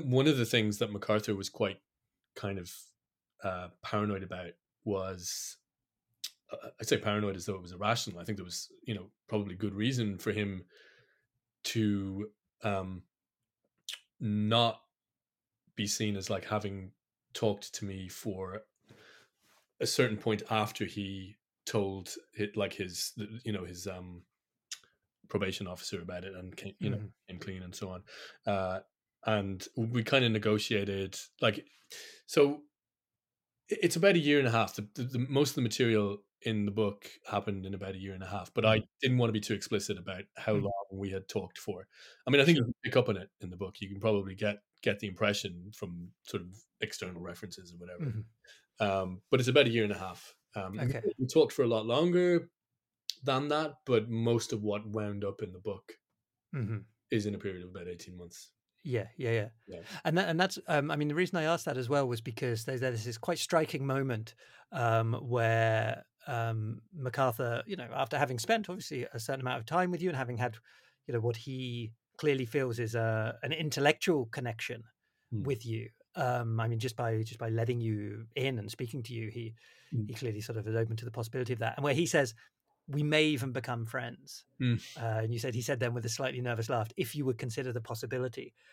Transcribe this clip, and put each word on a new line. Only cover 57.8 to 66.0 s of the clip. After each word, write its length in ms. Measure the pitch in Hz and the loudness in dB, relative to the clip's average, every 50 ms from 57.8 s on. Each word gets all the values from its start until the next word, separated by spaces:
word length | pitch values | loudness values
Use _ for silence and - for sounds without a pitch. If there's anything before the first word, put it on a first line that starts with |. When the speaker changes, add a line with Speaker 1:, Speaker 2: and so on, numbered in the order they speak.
| 87 90 | -10 -10
Speaker 1:
eighteen 280 | 87 85 - - 90 | -10 -12 -12 -16 -16
months. 340 | 90 87 87 90 - - - _ _ _ _ _ _ - | -16 -16 -16 -16 -20 -20 -20 _ _ _ _ _ _ -8
Speaker 2:
Yeah, 260 | 156 120 113 95 98 - - | -4 -2 -2 -4 -4 -8 -6
yeah, 120 | 139 117 117 | -2 0 2
yeah. 160 | 113 104 113 - _ _ - | 2 0 -2 -6 _ _ -16
Speaker 1:
Yeah. 120 | 92 - - - - 170 - | -14 -14 -12 -12 -12 -6 -2
Speaker 2:
And 100 | 160 156 | 2 2
that, 120 | 175 196 170 | 2 2 2
and 100 | 165 165 | 2 2
that's, 180 | 185 185 - - - | 2 2 0 -4 -2
um, 240 | - 170 147 139 151 | 2 2 2 2 2
I 60 | 156 | 0
mean, 120 | 147 147 147 | 0 0 2
the 60 | 147 | 2
reason 220 | 160 185 180 - | 2 2 2 2
I 60 | 175 156 | 2 2
asked 240 | 156 170 160 - | 2 2 2 0
that 100 | 160 139 | -2 -2
as 140 | 127 127 117 | -2 0 2
well 180 | 143 143 139 123 | 2 2 2 2
was 140 | 123 113 113 | 0 -2 -4
because 420 | 135 113 - - 123 117 113 113 | -6 -6 -2 -2 0 0 -2 -2
there's, 160 | - 131 123 | -4 -2 0
there's 240 | 127 131 123 113 107 | 0 0 0 -2 -4
this 140 | 123 117 113 | -6 -8 -6
quite 200 | - - 175 160 | -4 -2 -2 -2
striking 480 | - - - 165 160 156 - 147 135 | 0 2 4 4 4 2 0 -2 0
moment, 480 | 135 131 139 135 135 120 110 113 - - _ - - - - - _ - | 0 2 2 2 0 0 -2 -4 -6 -12 _ -20 -20 -20 -20 -16 _ -4
um, 400 | 151 120 117 113 113 113 113 113 | 0 2 4 4 4 4 2 0
where, 920 | - 120 123 120 123 113 113 113 113 113 113 110 110 110 110 120 - | -2 -2 0 0 2 4 4 6 6 4 4 4 4 2 0 -2 -6